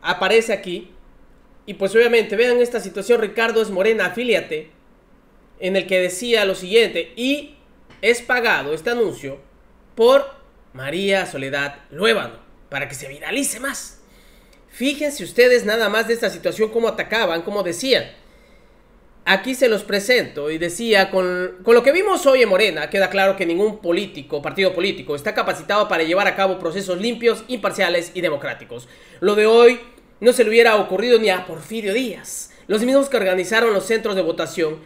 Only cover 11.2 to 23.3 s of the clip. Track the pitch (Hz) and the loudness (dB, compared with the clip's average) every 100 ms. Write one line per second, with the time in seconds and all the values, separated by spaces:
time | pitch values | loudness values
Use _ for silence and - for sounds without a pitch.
11.2 | 180 139 135 139 143 - - 143 220 208 | -2 -8 -6 -4 -6 -8 -16 -2 0 0
12.2 | 127 - - - - 139 139 135 139 143 | -4 -14 -20 -20 -10 -8 -8 -10 -16 -14
13.2 | 151 240 277 214 269 - - - _ _ | -8 -4 -4 -6 -8 -10 -12 -20 _ _
14.2 | _ _ _ _ _ - 254 285 294 285 | _ _ _ _ _ -6 -4 -2 -4 -6
15.2 | 175 - 247 247 202 226 208 220 220 233 | -4 2 4 4 2 0 0 0 -2 -2
16.2 | 202 170 180 160 214 226 226 190 - 220 | -4 -4 -6 -2 -2 0 -2 -2 -4 -2
17.2 | 190 165 165 208 175 165 262 202 - - | 0 -2 -4 -4 -4 -4 0 0 0 -14
18.2 | - - _ _ _ _ _ _ _ - | -20 -20 _ _ _ _ _ _ _ -6
19.2 | - 190 254 254 254 208 - 202 202 240 | 0 0 -2 0 2 2 -2 -4 0 0
20.2 | 127 143 147 160 170 170 233 196 190 190 | 0 -6 -6 -4 -4 -4 2 2 2 0
21.2 | 180 180 180 - 208 233 247 339 403 349 | -2 -2 -6 -2 4 4 6 4 2 2
22.2 | 277 262 220 185 214 156 151 196 185 196 | 4 4 4 4 2 0 -2 0 0 2
23.2 | 196 | 2